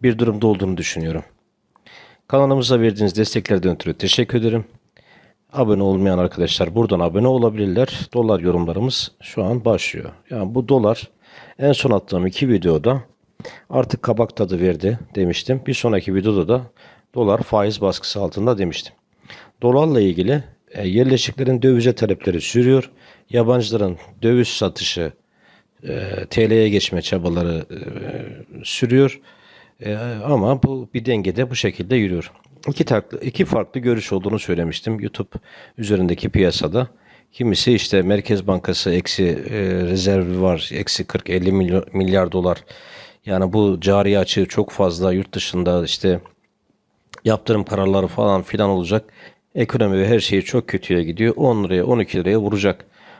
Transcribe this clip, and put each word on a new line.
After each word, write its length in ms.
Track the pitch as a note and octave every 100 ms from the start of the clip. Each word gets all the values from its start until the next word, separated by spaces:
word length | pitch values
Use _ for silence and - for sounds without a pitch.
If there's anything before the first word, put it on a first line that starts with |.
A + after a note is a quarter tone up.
bir 160 | B2+ A2
durumda 280 | A#2 G#2 A2
olduğunu 300 | F#2+ F#2+ F2
düşünüyorum. 480 | D#2+ F2 D#2+ D#2+ - _ _ _ _ _ _ - - _ -
Kanalımıza 520 | C3+ C#3 C3+ A#2+ B2
verdiğiniz 360 | A2+ G2+ G#2 G2
desteklerden 580 | G#2+ A#2 - G2 F2+
ötürü 200 | E2 E2
teşekkür 460 | D2+ F#2+ - A#2 B2
ederim. 240 | A2+ A2+ G#2 _ _ _ _ _ _ _ _
Abone 300 | C#3 A2+ G2+
olmayan 360 | G2 F#2+ G2 F2+
arkadaşlar 560 | F2 - F2 - F2
buradan 260 | G2+ A2 F2+
abone 280 | E2+ F#2 B2
olabilirler. 800 | C3 A2+ G#2+ G2+ F#2 C3 - -
Dolar 260 | A#2+ A2+ F#2+
yorumlarımız 720 | F2 F2 E2+ E2 B2+ - - _
şu 240 | - -
an 200 | F#2+ A#2+
başlıyor. 480 | A2+ G2 - - - - _
Yani 240 | A#2+ F#2+
bu 140 | A#2+ A#2
dolar 420 | C3+ G#2+ A#2 - _ _ - - -
en 140 | C#3
son 180 | C3+ C3
attığım 360 | G2+ - F#2 F#2
iki 220 | - C3+
videoda 540 | G#2 F2 D#2 F#2 C3+ - _ _ _ - - _
artık 320 | C3 A#2+ -
kabak 340 | - A2 A2+ -
tadı 240 | F#2+ F2+
verdi 380 | F#2 E2 F#2+ A#2 -
demiştim. 480 | G2+ F2 F2 - C3 -
Bir 80 |
sonraki 400 | B2 A#2 G2+ G2
videoda 340 | F#2+ G#2 G2+ E2
da 140 | B2 A#2+ _ - - _
dolar 280 | A#2+ G#2 G#2+
faiz 380 | - G#2+ G#2 G#2+
baskısı 400 | G2 - - G2+
altında 380 | F#2 G2 A2+ G#2+
demiştim. 360 | F2+ D#2 - _ _ _ _ - - _
Dolarla 380 | A#2+ C3 D#3+ B2+
ilgili, 420 | G2 E2+ F#2 D3 - _ _
e, 140 | - G2
yerleşiklerin 720 | G2+ C3 C3 - C3 C3 B2+
dövize 300 | C3 B2 A#2+
talepleri 480 | - G#2+ F#2 G2 E2+
sürüyor. 500 | - A#2+ B2 C3 B2+ _ - - _
Yabancıların 680 | A#2+ A2+ B2 G#2 A2 G2 F2 - -
döviz 260 | A2+ B2 A2+
satışı, 640 | - G2 - - F2 D#2+ - _ _ _ _ _ _ C3+
e, 380 | - G2 F#2+ F#2
T 200 | - A2
L'ye 180 | A2+ A2
geçme 340 | G2+ - F2+
çabaları, 640 | - F#2 F2 E2+ E2+ E2 -
e, 960 | E2 - - - - - - - -
sürüyor. 560 | - - A#2+ C3 C3+ - - _ _ - _ _
E, 140 | G#2+ G#2 A#2+ A2
ama 380 | A#2+ C3+ G2+ C3+
bu 260 | C3+ C3 A#2
bir 100 | A#2+
dengede 460 | A2+ A2 F#2+ F2 B2
bu 40 |
şekilde 420 | B2 G#2 - F#2 B2+
yürüyor. 360 | G2+ F2 - - _ - -
İki 160 | C#3
farklı, 360 | D#3 A2 - -
iki 240 | - -
farklı 360 | F#3+ A2+ F#2+ C3
görüş 320 | A#2+ A2+ -
olduğunu 260 | G2 G2 G#2+
söylemiştim 640 | - E2+ E2 - A2+ A2
YouTube 300 | G#2+ - G2+ - - - - -
üzerindeki 500 | G#2 G2+ F2+ F2 -
piyasada. 600 | G#2+ F#2 - D#2 G#2+ B2+ _ _ _ _
Kimisi 400 | - A#2+ F#2 B2
işte 300 | A2+ - G2+
Merkez 440 | F2+ G2+ - G2+ G2
Bankası 440 | F#2 - F2 F#2+
eksi, 340 | F2+ - - F2+ - -
e, 100 | G#2+
rezervi 800 | F#2+ F#2 F2+ F#2 F#2 G2 F2+ F#2
var, 280 | F#2 E2+ -
eksi 320 | D#2+ F2 -
kırk 260 | F2 F#2 -
elli 220 | F2+ F2+
milyon 320 | F#2+ F2+ F#2 -
milyar 400 | G2 F#2+ F#2+ F2+
dolar. 320 | F#2 F2+ F2 - - - - - _ G#2+
Yani 260 | F#2 F#2
bu 280 | G#2+ G2+ F2+
cari 380 | G2 G2 G2+ G2+
açığı 280 | F#2 - F#2
çok 240 | - G#2
fazla, 420 | - F#2+ E2+ F#2
yurt 220 | F#2 F#2+
dışında 500 | F#2+ - F#2 F2 F2
işte 360 | D#2+ - G2 F2 - _ _ _ _ _ _ _ _ -
yaptırım 400 | A2 G#2+ - G#2+
kararları 420 | G2 G2 F#2+ F#2+ F#2
falan 360 | - G#2+ F#2+
filan 280 | F#2+ G#2+ G2+
olacak. 340 | F#2+ F2 A2 - _ - _ _
Ekonomi 440 | - A#2 B2 G#2 F#2+
ve 100 | G2
her 120 | A#2
şeyi 220 | - G2
çok 260 | - B2+ -
kötüye 360 | - - F2+
gidiyor. 300 | E2 E2 A2+ A2
On 280 | C#3+ A2
liraya, 220 | F#2+ F#2 F2+
on 120 | A#2+
iki 200 | F#2+ F#2+
liraya 200 | F2 A2
vuracak. 480 | G2+ G2+ G2 - - _ - -